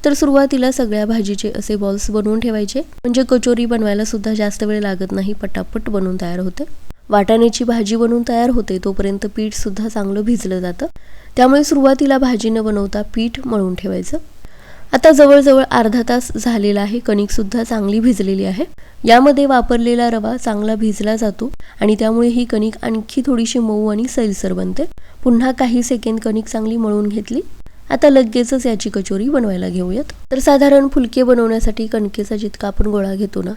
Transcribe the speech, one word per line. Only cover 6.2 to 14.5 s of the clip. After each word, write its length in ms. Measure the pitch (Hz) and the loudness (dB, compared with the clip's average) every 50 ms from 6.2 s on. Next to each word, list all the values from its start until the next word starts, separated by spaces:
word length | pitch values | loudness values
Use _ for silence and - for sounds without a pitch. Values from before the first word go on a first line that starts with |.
तयार 200 | 185 175 175 180 | -4 -4 -4 -4
होते. 240 | 185 190 180 - 294 - - - - - - - - - | -4 -4 -4 -6 -8 -8 -8 -8 -8 -10 -12 -12 -6 0
वाटाण्याची 560 | 208 208 196 196 220 226 233 233 220 - 247 | 2 2 4 4 4 4 4 4 2 0 -2
भाजी 320 | 233 233 233 214 196 220 | 0 0 0 0 -2 0
बनवून 260 | 226 233 226 233 240 240 - | 0 0 2 0 0 -2 0
तयार 220 | 240 233 240 247 | 0 0 2 2
होते 280 | 247 240 196 - 190 185 - | 2 0 0 -2 -6 -4 -4
तोपर्यंत 420 | 202 190 - 196 196 196 196 - 208 - | -2 -2 -2 -2 -2 -2 -4 -6 -6 -4
पीठ 180 | - 214 214 208 | -4 -6 -4 -4
सुद्धा 340 | - - 214 190 202 214 226 | -4 -6 -4 -4 -4 -6 -6
चांगलं 360 | 214 220 202 196 196 208 214 | -4 -4 -4 -2 -2 -2 0
भिजलं 360 | 220 240 220 - 190 185 185 | 0 -2 -2 -2 -4 -4 -4
जातं, 260 | 180 180 175 - - 339 - - - - - - - - - | -4 -6 -6 -6 -6 -8 -8 -12 -14 -14 -14 -14 -14 -6 2
त्यामुळे 260 | - 247 254 269 285 294 | 4 4 6 6 4 4
सुरुवातीला 540 | 285 320 285 269 269 269 262 302 277 269 262 | 2 2 4 4 4 4 4 2 2 2 2
भाजी 320 | 269 254 247 208 220 220 | 2 0 0 0 -2 -2
न 100 | 220 226 | -2 0
बनवता 420 | 214 220 208 208 196 196 - 208 208 - - | -2 -2 -2 -2 -4 -4 -4 -6 -6 -6 -4
पीठ 240 | 226 226 233 226 - 262 | -4 -4 -4 -4 -6 -6
मळून 280 | 262 233 208 190 185 180 | -4 -2 -2 -2 -2 -4
ठेवायचं. 440 | 175 180 190 185 180 180 - - 330 - - - - - - | -6 -6 -6 -6 -6 -4 -4 -6 -6 -6 -10 -16 -16 -16 -16